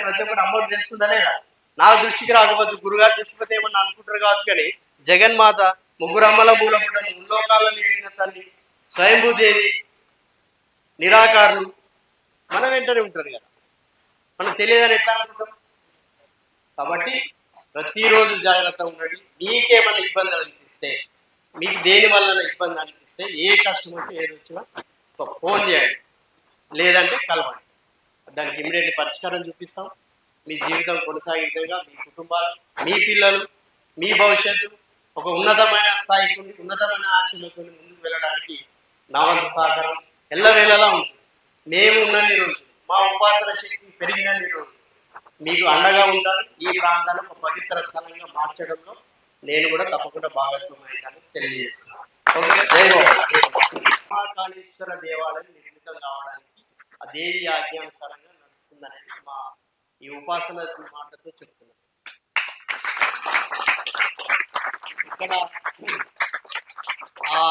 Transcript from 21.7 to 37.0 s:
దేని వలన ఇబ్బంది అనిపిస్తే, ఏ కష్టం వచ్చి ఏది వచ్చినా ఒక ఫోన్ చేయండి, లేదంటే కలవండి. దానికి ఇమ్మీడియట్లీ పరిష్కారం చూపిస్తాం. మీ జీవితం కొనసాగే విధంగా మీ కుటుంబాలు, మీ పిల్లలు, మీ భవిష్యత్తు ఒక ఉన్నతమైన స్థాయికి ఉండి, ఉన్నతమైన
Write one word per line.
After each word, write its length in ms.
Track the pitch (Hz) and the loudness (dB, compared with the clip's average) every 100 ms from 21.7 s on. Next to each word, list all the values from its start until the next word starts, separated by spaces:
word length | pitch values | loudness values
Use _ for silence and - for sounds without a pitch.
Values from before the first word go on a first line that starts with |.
| 185 170 | -2 4
దేని 220 | 202 214 | 6 6
వలన 280 | 202 196 190 170 | 4 4 0 -2
ఇబ్బంది 280 | - 175 165 | -4 -6 -6
అనిపిస్తే, 420 | 156 _ - - 196 156 | -12 _ -20 -14 -12 -2
ఏ 40 | 185 208 | 2 2
కష్టం 300 | 202 180 170 170 | 2 -2 -8 -12
వచ్చి 140 | - 160 | -12 -10
ఏది 100 | 160 156 | -10 -12
వచ్చినా 240 | - 175 - - - _ _ - | -18 -18 -18 -20 -20 _ _ -12
ఒక 120 | - - | -12 -6
ఫోన్ 220 | 170 202 202 | -2 0 2
చేయండి, 280 | 160 135 - _ _ _ _ _ _ _ | 2 2 -2 _ _ _ _ _ _ _
లేదంటే 440 | 151 180 180 180 254 - | -2 2 4 2 -2 -4
కలవండి. 340 | 165 139 - _ _ _ _ _ _ _ 147 | -4 -4 -10 _ _ _ _ _ _ _ -10
దానికి 220 | 147 151 | -10 -8
ఇమ్మీడియట్లీ 300 | 156 170 170 156 | -6 -4 -2 -4
పరిష్కారం 420 | 147 - 180 180 165 | -6 -6 -8 -8 -10
చూపిస్తాం. 380 | - 175 - 190 - _ _ _ _ - | -16 -16 -14 -16 -18 _ _ _ _ -14
మీ 80 | 156 | -8
జీవితం 320 | 151 160 175 170 156 | -4 -4 -4 -6 -6
కొనసాగే 380 | 151 170 160 156 | -10 -6 -6 -6
విధంగా 320 | 160 165 180 180 | -8 -8 -8 -12
మీ 80 | - | -18
కుటుంబాలు, 460 | - - 165 170 156 - _ - 156 | -20 -16 -6 -4 -4 -8 _ -8 -2
మీ 80 | 202 214 | 0 0
పిల్లలు, 360 | 202 196 196 202 _ _ _ _ - | 2 4 2 -4 _ _ _ _ -8
మీ 100 | 190 202 | -2 2
భవిష్యత్తు 480 | 208 202 208 202 208 _ _ _ _ 156 | 4 4 0 -4 -6 _ _ _ _ -12
ఒక 80 | 160 175 | -6 -2
ఉన్నతమైన 500 | 208 214 220 208 208 202 | 2 4 4 2 0 -2
స్థాయికి 340 | - 196 196 190 | 0 0 0 -4
ఉండి, 120 | 196 - | -12 -18
ఉన్నతమైన 440 | 180 196 208 202 | -12 -6 -4 -4